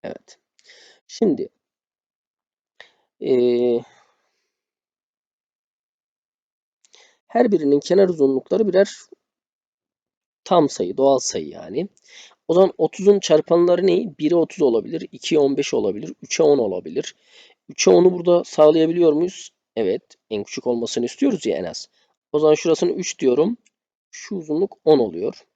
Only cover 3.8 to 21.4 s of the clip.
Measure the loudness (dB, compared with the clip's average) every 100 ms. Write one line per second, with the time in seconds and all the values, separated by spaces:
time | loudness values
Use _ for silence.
3.8 | -6 _ _ _ _ _ _ _ _ _
4.8 | _ _ _ _ _ _ _ _ _ _
5.8 | _ _ _ _ _ _ _ _ _ _
6.8 | _ _ _ _ _ 0 0 0 2 0
7.8 | 2 2 2 2 0 0 -2 -2 0 2
8.8 | 0 -4 -20 -20 _ _ _ _ _ _
9.8 | _ _ _ _ _ _ 0 2 2 -2
10.8 | -8 -2 0 0 -2 -8 -10 -14 -12 -10
11.8 | -10 _ _ -20 -20 _ -2 2 2 2
12.8 | -4 0 2 2 4 0 2 2 2 2
13.8 | 2 0 -2 -4 0 0 -2 0 0 0
14.8 | -4 -10 -12 -14 -2 0 2 0 -2 -2
15.8 | -2 -6 -10 -16 -12 0 2 2 0 -4
16.8 | -6 -8 -10 -16 _ _ _ _ _ -2
17.8 | 4 6 4 2 0 0 0 4 4 6
18.8 | 2 2 2 2 -2 -6 -20 _ _ -6
19.8 | -4 -4 _ _ _ -10 -8 -8 -6 -4
20.8 | -4 -4 -6 -2 -2 -2